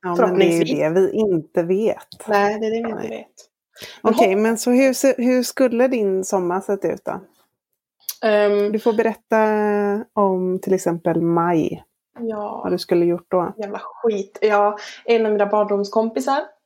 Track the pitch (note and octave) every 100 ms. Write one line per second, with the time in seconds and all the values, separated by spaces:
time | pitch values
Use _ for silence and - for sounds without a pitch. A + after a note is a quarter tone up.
0 | F#3 F3 G#3 F#3 F3 E3+ E3 D3+ D3+ F3
1 | F#3+ - G#3+ E3+ D#3 - E3+ F#3+ A3 -
2 | - - - G#3 G3+ G#3+ A3 A3+ A#3 G#3+
3 | A3 A3 - _ - _ _ - - -
4 | G#3+ A3+ G#3+ G3 A3 A3+ - B3 C4+ B3+
5 | C4+ B3+ A#3+ B3+ A#3+ - B3+ A#3 B3+ B3
6 | G3+ F#3+ F#3 G3 F3 F3+ G3 G3 E3+ G3
7 | - - - _ _ _ _ _ _ _
8 | - - A3 G#3 G#3 G3+ G#3 G#3+ A#3+ A3
9 | A3+ G#3+ _ A3 G#3+ G#3+ G#3 G#3 G3+ G3+
10 | - - G3+ F#3 F#3 F#3 - F#3 - E3+
11 | F3 E3 E3 E3+ E3+ E3+ - E3 - _
12 | _ - A3+ G#3+ G#3 - F#3 F3+ - F3
13 | F3 F3 _ F#3 F3 G3+ G3+ G3+ - -
14 | A#3 G#3 G3 - G#3+ G#3 G#3 G#3 - -
15 | - A#3 G#3+ G#3+ G3+ G#3 G3+ G3+ G3+ A3+
16 | A3+ A3+ C4 C#4 - _